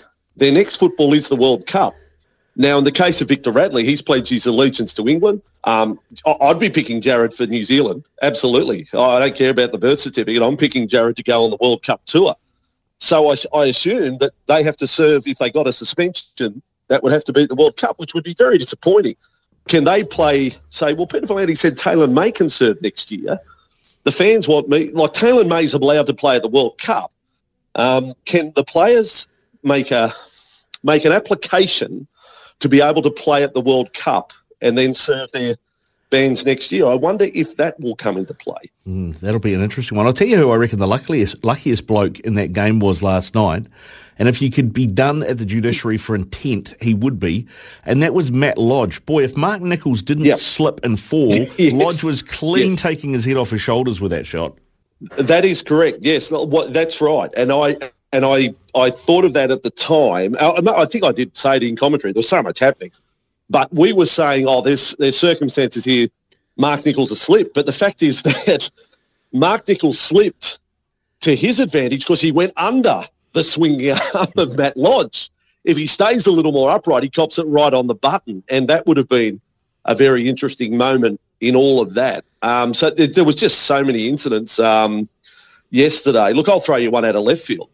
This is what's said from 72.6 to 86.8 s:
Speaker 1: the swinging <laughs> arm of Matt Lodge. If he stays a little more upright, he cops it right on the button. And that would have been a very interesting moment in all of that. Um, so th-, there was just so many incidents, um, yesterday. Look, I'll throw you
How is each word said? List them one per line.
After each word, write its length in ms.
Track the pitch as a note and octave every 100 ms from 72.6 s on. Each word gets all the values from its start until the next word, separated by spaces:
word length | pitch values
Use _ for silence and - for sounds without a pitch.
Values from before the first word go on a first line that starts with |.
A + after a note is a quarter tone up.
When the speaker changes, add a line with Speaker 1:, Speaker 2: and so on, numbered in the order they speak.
| F3+ C4 A3+ A2 F2 _ _
Speaker 1:
the 80 | -
swinging 480 | D#3 - D#3+ C#3+ C3+
<laughs> 240 | C3+ -
arm 120 | F#3+ F#3 -
of 180 | D#3+ C3
Matt 220 | C#3+ C3
Lodge. 520 | D#3 B3+ C3 - - _ _ _
If 120 | - D3+
he 80 | D3+
stays 400 | - G3+ A#3+ G3+
a 40 |
little 200 | E3+ D#3
more 180 | C#3+ C3+
upright, 320 | D#3+ F3 C3+
he 80 | C3+
cops 280 | D3 D#3 -
it 80 | D#3
right 280 | D3 D3
on 120 | C3 B2
the 80 |
button. 480 | A2 C3+ F#3 - G2 -
And 180 | C3 B2+
that 180 | D#3+ E3
would 100 | D3
have 140 | C3
been 320 | B2+ A2+ G2 _ _ _ _
a 100 | -
very 320 | - C3+ B2+ A#2+
interesting 520 | B2+ C#3+ - A#2 A#2
moment 420 | B2+ C3 A#2 G#2 _ _
in 140 | A#2
all 280 | B2+ C#3 C3
of 100 | G#2
that. 300 | F#2+ B2+ G#2 - _
Um, 320 | A2 A#2+ A#2+
so 180 | A#2 D#3
th-, 240 | D#3+ D3+
there 100 | E3+
was 100 | D#3+ D3
just 280 | A3 -
so 200 | - C#3
many 240 | C3+ A#2 A2+
incidents, 500 | C#3+ D3 A2 A2 -
um, 480 | A2+ A2 A2 G#2+ G#2+ _ _ - _ _ _
yesterday. 640 | B2 D3 - C#3 A#2 G2+
Look, 160 | A#2+ D#3
I'll 120 | F#3+
throw 160 | -
you 140 | C3+